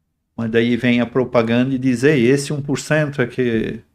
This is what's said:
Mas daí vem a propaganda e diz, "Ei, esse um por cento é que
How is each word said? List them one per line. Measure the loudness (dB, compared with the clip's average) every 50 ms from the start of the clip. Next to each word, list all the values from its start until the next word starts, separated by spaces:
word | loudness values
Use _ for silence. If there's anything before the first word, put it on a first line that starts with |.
| _ _ _ _ _ _ _
Mas | -8 -4 0
daí | 0 2 2 2 0
vem | 0 2 2 2 2
a | 0
propaganda | 0 0 -2 -2 0 2 0 2 2 2 0 0 0 -2
e |
diz, | -2 -2 -2 0 2 2
"Ei, | 2 4 4 4
esse | 2 2 2 0 -4
um | -6 -6
por | -6 -6 -6 -4
cento | -2 -2 0 0 0 -2 -2 -4
é | -4
que | -2 -2 -2 -2 0 0 -2 -2 -4 -8 -12 -14 _ _